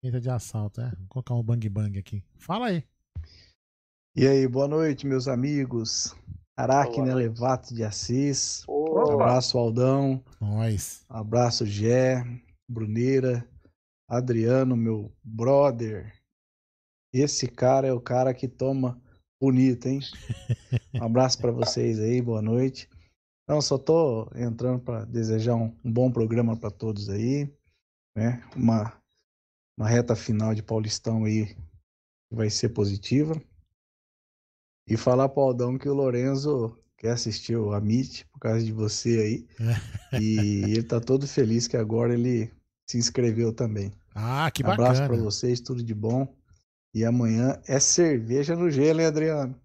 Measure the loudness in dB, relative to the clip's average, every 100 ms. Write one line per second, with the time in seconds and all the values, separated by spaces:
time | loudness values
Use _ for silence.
0 | -4 -4 -2 -4 -4 -6 -6 -6 -8 -8
1 | -10 -10 -4 -2 0 -2 -2 -4 -4 -6
2 | -8 -10 -10 _ -8 -4 -2 -2 -4 _
3 | _ -14 -14 -18 -20 _ _ _ _ _
4 | _ 2 6 6 4 0 0 2 0 -2
5 | -2 -2 -2 -2 -2 -2 -2 -4 -4 -4
6 | -6 -10 -18 -18 _ -6 2 2 2 0
7 | 0 0 0 -2 -2 -2 -4 -6 -6 -6
8 | -2 0 0 -2 -4 -8 -6 -4 0 2
9 | 4 4 4 4 2 0 0 2 2 2
10 | 0 -2 -6 -8 -4 -2 0 -2 -6 -14
11 | _ -10 -2 2 2 0 -4 -2 2 4
12 | 4 0 -4 -12 _ _ _ -8 -4 0
13 | 2 2 2 -2 -6 -20 _ _ _ _
14 | _ -4 0 2 4 4 4 2 0 -2
15 | -6 -14 -14 -2 4 6 4 2 -6 -8
16 | -12 -18 _ _ _ _ _ _ _ _
17 | _ 0 0 0 -6 0 4 4 2 -2
18 | -2 0 0 0 -6 -4 -2 0 -2 -4
19 | _ _ _ _ 2 4 4 2 -2 -4
20 | -6 -16 -10 -10 -6 -6 -2 -4 _ -6
21 | 0 4 4 2 -2 0 -2 0 0 0
22 | 0 0 0 -2 0 2 0 -2 -20 -20
23 | _ _ _ _ -2 0 2 0 4 4
24 | 4 0 -6 -6 -6 -2 -2 -2 -4 -8
25 | -6 -4 0 0 2 0 0 -4 -2 2
26 | 2 2 0 2 0 -2 -6 -6 -6 -6
27 | -6 -4 -2 -2 -4 _ _ _ _ _
28 | _ -4 -2 -2 -10 0 2 2 -2 -10
29 | _ _ _ _ _ _ _ -4 2 2
30 | 2 -2 0 -2 0 -2 -2 -4 -4 -6
31 | -4 -2 0 0 -2 -8 -20 _ _ _
32 | _ _ _ -4 -2 0 -2 0 -2 -2
33 | 0 0 0 -4 -10 _ _ _ _ _
34 | _ _ _ _ _ _ _ _ -4 -2
35 | 2 4 2 2 0 2 -2 -2 -2 0
36 | 0 0 0 -2 -2 -2 -2 -8 _ _
37 | -4 -2 -4 -6 -4 -2 0 -2 0 0
38 | -2 -10 -18 -8 -2 -2 -2 -2 -4 -2
39 | 0 2 2 -2 -8 -6 -2 -2 -4 -14
40 | -6 -2 0 2 2 2 2 0 0 -2
41 | 2 0 0 0 2 2 0 -2 0 0
42 | 2 2 2 0 -2 -8 _ _ -6 -2
43 | -2 0 0 2 -2 -2 -4 -4 -6 -10
44 | _ -8 -4 0 -2 0 0 4 6 4
45 | 4 0 0 -2 -2 -2 -4 -6 -4 -4
46 | 0 0 -2 -8 _ _ _ _ _ 0
47 | 2 2 2 2 2 -2 -2 0 2 4
48 | 4 4 0 0 0 0 2 4 4 4
49 | 2 2 0 0 -4 -8